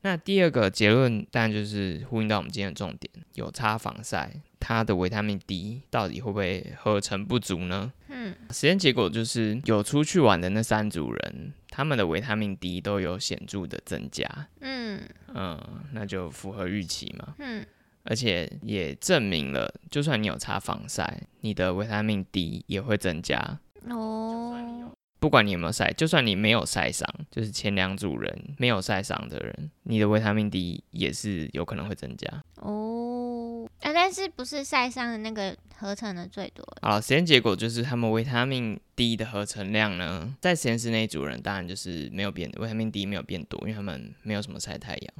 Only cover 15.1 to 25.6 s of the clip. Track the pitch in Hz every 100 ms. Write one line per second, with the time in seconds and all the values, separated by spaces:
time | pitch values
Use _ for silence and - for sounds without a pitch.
15.1 | - - 262 95 80 - - 143 143 101
16.1 | 95 87 67 98 101 90 101 85 - -
17.1 | - - 147 277 220 - _ _ _ -
18.1 | 220 123 87 82 - 113 104 80 69 -
19.1 | 170 104 85 67 67 50 - - 147 147
20.1 | 123 107 64 - - - - - - -
21.1 | - - _ 113 98 92 92 107 104 107
22.1 | 104 95 98 85 - - 95 123 104 95
23.1 | 80 - 64 - 151 _ - 233 240 220
24.1 | 220 220 226 233 240 240 240 240 - _
25.1 | _ 156 139 104 90